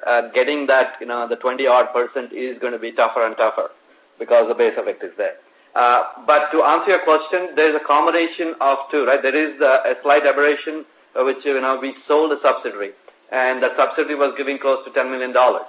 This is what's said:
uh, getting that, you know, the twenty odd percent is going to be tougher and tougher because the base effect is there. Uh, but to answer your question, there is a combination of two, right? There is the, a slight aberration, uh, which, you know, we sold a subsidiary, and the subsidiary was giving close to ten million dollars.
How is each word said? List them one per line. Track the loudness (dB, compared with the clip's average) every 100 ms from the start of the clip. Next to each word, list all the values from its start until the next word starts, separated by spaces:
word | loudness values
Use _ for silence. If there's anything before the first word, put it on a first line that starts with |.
| 0
uh, | 0 0 0
getting | 0 0 2
that, | 2 2 -4
you | -10
know, | -8 -6
the | -4
twenty | -4 -2 2
odd | 4 2
percent | -2 -4 -6 -10
is | -8 -10 -6
going | -8
to | -6
be | -8
tougher | 0 0 0 -2
and | 0
tougher | -2 0 -8 _ _ _ _ -14
because | 2 2 4
the |
base | 2 0 0
effect | -6 -8
is | -12 -6
there. | -6 -6 _ _ _
Uh, | 0 2 2 0 -6 2
but | 2 2
to | 0
answer | 2 2 2
your | 0
question, | 2 0 0 -6 -4 0
there | 2
is | 0
a | 0
combination | 2 2 0 -2 -4 -8 -2
of | 0 0 -2
two, | -2 2
right? | 2
There | 2 0
is | -2 0
the, | 2
a | 4 2 -2
slight | 2 4 4
aberration, | 2 2 0 -6 -12 -14 _ _ -2
uh, | -2
which, | -2
you | -2 -2
know, | -2 -2
we | -6 -10 0
sold | 2 2
a | 2
subsidiary, | 0 0 -6 -8 -10 -12 -20 _ -8
and | -2 0 0
the | -2 2
subsidiary | 0 0 -4 0
was | -2 -2
giving | -6 -4
close | -2 -2 -2
to |
ten | -4 -4
million | -4 -2
dollars. | 2 2 2